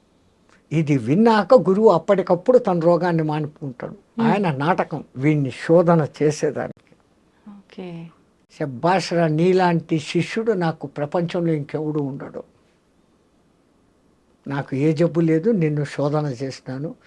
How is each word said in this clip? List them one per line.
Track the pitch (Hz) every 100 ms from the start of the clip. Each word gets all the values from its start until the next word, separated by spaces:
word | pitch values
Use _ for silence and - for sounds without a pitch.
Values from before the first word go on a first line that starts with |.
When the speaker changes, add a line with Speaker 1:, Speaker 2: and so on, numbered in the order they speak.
| _ _ _ _ _ _ -
Speaker 1:
ఇది | 151 147 139
విన్నాక | 110 165 233 214 196
గురువు | - 165 190 220
అప్పటికప్పుడు | 170 - 196 - 175 208 247
తన | 247 175
రోగాన్ని | 160 175 180 165
మానుకుంటాడు. | 156 151 147 - 139 123 -
Speaker 2:
Hmm. | - _ - 226
Speaker 1:
ఆయన | - 190 135
నాటకం | 147 185 180 147 - 123
వీడిని | 143 151 135
శోధన | - - 165 175 170 143 -
చేసేదానికి. | 151 147 151 127 - - _ _ _ _ _ _ 214
Speaker 2:
ఓకే. | 202 _ - 185 170 165 _ _ _ _ -
Speaker 1:
"శభాష్ | 147 120 165 190 -
రా, | 170 165
నీలాంటి | 151 180 185 180 170 165 160
శిష్యుడు | - 175 165 226 226
నాకు | 196 165 160 143
ప్రపంచంలో | - 147 185 170 185 170
ఇంకెవడు | 156 147 147 156 151
ఉండడు. | 139 143 - - - _ _ _ _ _ _ _ _ _ _ _ _ _ _ _ _ _ _ _ -
నాకు | 143 143 135
ఏ | 151
జబ్బు | 151 170 165
లేదు, | 165 160 196
నిన్ను | 214 160 151
శోధన | 143 - 143 151 147
చేసినాను. | 120 135 - - 131 151 254